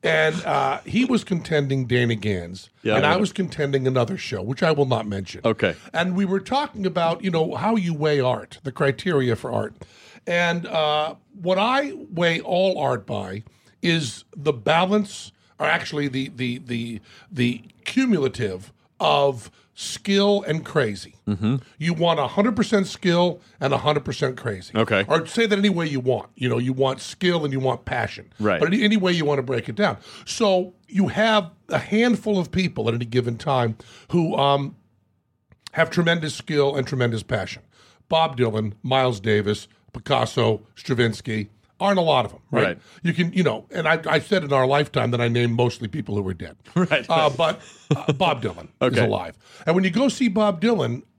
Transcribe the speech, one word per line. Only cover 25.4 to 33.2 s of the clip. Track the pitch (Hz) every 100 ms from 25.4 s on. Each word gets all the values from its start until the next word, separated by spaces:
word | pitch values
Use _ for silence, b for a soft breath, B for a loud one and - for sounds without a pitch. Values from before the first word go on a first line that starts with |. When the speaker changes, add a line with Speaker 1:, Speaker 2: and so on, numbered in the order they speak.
| 226
Speaker 1:
that | 202
any | 202
way | 170 165
you | 139
want. | 123 117 - -
You | 123
know, | 120
you | 123
want | 131 135 131
skill | - - 180 175
and | 147
you | 135
want | 131 120 -
passion. | 127 107 - - -
Speaker 2:
Right. | 104 87
Speaker 1:
But | 156
any, | 202
any | 214 214
way | 185
you | 175
want | 147 143
to |
break | 127 123 113
it |
down. | 113 202 110 B B -
So | - 214 185 180 - _
you | 196 190
have | - 220 214 170 - -
a | 156
handful | - 208 240 233 - 196
of | 170
people | - 180 - 113
at |
any | 117 120
given | 123